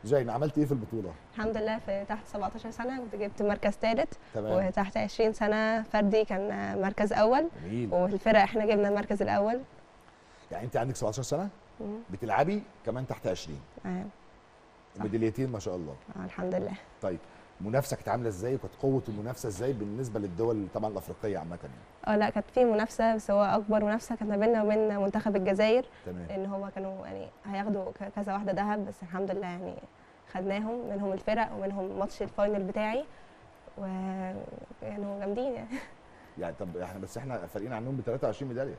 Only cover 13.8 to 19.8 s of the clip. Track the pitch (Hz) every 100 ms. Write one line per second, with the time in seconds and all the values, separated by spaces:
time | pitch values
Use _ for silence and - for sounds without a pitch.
13.8 | 190 185 202 - - - - - - -
14.8 | - - 107 113 113 107 131 113 101 90
15.8 | 78 69 - 196 185 - 180 185 190 190
16.8 | - - 98 87 - - - - 98 127
17.8 | 139 127 - 117 117 92 117 131 101 -
18.8 | 139 135 - 104 110 - 120 92 123 127